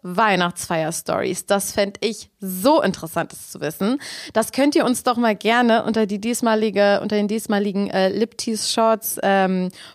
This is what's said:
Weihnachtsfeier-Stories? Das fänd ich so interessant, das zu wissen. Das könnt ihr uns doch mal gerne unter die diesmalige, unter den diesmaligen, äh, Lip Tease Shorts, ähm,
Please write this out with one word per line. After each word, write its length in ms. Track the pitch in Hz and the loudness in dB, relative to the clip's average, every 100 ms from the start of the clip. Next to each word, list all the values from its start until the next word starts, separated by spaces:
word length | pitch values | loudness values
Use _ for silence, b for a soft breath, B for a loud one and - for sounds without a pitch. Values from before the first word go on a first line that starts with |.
Weihnachtsfeier-Stories? 1400 | 180 180 220 185 175 - - 165 160 170 - - - 185 - | -6 0 2 4 0 -2 -4 -2 -2 -4 -4 -2 -2 -4 0
Das 260 | 202 196 | 0 0
fänd 260 | - 196 - | -2 -2 -2
ich 280 | 214 208 - - 190 | -4 -4 -12 -12 -10
so 360 | 185 226 311 | 0 4 4
interessant, 500 | - - 160 165 - | 2 -2 -6 -6 -6
das 200 | - - | -8 -16
zu 100 | - | -8
wissen. 380 | 147 - 196 269 B B B | -6 -2 -2 -2 B B B
Das 180 | 220 226 | -2 -2
könnt 240 | - 285 320 | 2 2 4
ihr 100 | 247 | 2
uns 180 | 247 | 0
doch 140 | - 233 | 0 2
mal 180 | 233 202 | 2 0
gerne 480 | 208 240 240 226 | 2 4 4 4
unter 220 | - 226 208 | 2 0 0
die 140 | 202 | -2
diesmalige, 800 | 214 240 233 220 220 190 202 202 | -4 -2 0 2 0 2 4 2
unter 140 | 208 214 | 0 0
den 120 | 202 | 0
diesmaligen, 640 | 220 - 208 208 190 202 | -2 -2 0 0 -2 -2
äh, 200 | 190 190 | 0 0
Lip 280 | 196 226 - | 0 -4 -4
Tease 320 | - 214 - | -6 -4 -2
Shorts, 500 | - 226 220 - - | 2 2 2 -2 -2
ähm, 460 | 196 196 190 185 180 - B | 2 2 2 0 -2 -6 B